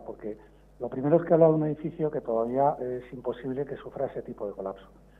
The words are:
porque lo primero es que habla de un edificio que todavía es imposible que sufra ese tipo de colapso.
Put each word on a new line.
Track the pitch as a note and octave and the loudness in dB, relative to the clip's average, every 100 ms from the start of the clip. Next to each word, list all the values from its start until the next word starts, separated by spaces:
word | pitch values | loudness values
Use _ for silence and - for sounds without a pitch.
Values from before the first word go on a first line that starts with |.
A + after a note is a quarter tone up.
| - | -4
porque | - G#2+ G#2+ - - - - | -10 -10 -10 -16 -20 -20 -10
lo | A#2+ | -8
primero | C3 C#3+ E3 | -2 4 4
es | E3 | 6
que | |
habla | E3 D#3+ | 8 8
de | |
un | D#3 D3+ | 6 2
edificio | D3 D#3+ - D3+ | -2 -6 -2 -2
que | C#3 | -2
todavía | - A2+ A#2 B2+ C#3+ - | 0 0 2 4 2 2
es | B2 B2 - | -4 -6 -8
imposible | B2+ B2 - C3+ C3 C#3+ | -8 -6 -6 -6 -6 -6
que | C3 | -8
sufra | B2 - C3 | -10 -6 -6
ese | - | -6
tipo | A2+ A#2 G#2 | -10 -8 -8
de | |
colapso. | G2 F#2+ - - - - | -6 -8 -8 -14 -20 -20